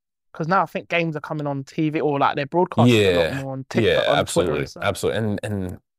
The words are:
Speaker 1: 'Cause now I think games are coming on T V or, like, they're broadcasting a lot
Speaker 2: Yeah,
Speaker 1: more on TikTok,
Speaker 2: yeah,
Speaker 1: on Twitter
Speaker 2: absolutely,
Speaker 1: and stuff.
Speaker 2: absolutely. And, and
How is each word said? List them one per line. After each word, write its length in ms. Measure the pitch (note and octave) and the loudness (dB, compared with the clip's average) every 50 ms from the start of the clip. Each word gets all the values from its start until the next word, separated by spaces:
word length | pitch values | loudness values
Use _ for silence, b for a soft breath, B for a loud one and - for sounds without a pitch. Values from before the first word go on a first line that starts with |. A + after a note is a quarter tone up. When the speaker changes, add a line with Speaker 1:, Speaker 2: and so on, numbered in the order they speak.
| _ _ _ _ _ _ | _ _ _ _ _ _
Speaker 1:
'Cause 160 | - - E3 D3+ | -12 -8 -4 0
now 140 | F#3 G3 | 0 0
I 60 | E3+ D3+ | 0 -2
think 200 | - F#3+ D#3 - | -4 -8 -6 -4
games 280 | E3+ E3+ E3+ E3 D3 | -2 -2 0 -2 -2
are 60 | D3+ | -6
coming 260 | - - D#3+ D3+ D3 C#3+ | -8 -8 -8 -6 -4 -4
on 160 | C#3 C#3 C3+ | -6 -6 -8
T 260 | - - - D#3+ D#3 | -8 -4 -2 -2 0
V 100 | D3 D#3+ | 0 0
or, 200 | B2 D3+ C#3+ C#3 | 0 0 0 2
like, 160 | C#3 A2 - | 2 2 2
they're 100 | C#3+ C#3+ | 0 -4
broadcasting 720 | - - E3+ F3+ - - - A#2+ B2 A#2+ G#2+ G2+ F#2+ F2+ | -2 0 0 0 2 2 4 6 6 6 6 6 4 4
a 40 | E2+ | 4
lot 120 | E2 D#2 | 2 0
Speaker 2:
Yeah, 100 | C3+ C3+ | -2 -4
Speaker 1:
more 120 | C3+ C3+ C3+ | -8 -8 -10
on 120 | C3+ C3 - | -10 -10 -4
TikTok, 140 | - A#2+ A2 | -2 0 2
Speaker 2:
yeah, 140 | F#2 E2 B1 | 2 2 2
Speaker 1:
on 80 | G#1+ | 2
Twitter 140 | G#1+ - D#2+ | 2 2 0
Speaker 2:
absolutely, 400 | G2 - - - F2+ F2 D2+ D2 | 0 0 0 0 0 2 0 -2
Speaker 1:
and 100 | C#2 C2+ | -4 -6
stuff. 140 | - - - | -8 -4 -4
Speaker 2:
absolutely. 340 | G2+ F#2+ - - E2+ C2+ G2+ | -4 -2 -2 -2 -2 -2 0
And, 220 | A2+ G#2 G#2 - - | -2 -2 -2 -4 -4
and 360 | A2 G#2+ G2 F#2 F2+ F2 - _ _ _ | -6 -6 -4 -6 -6 -8 -12 _ _ _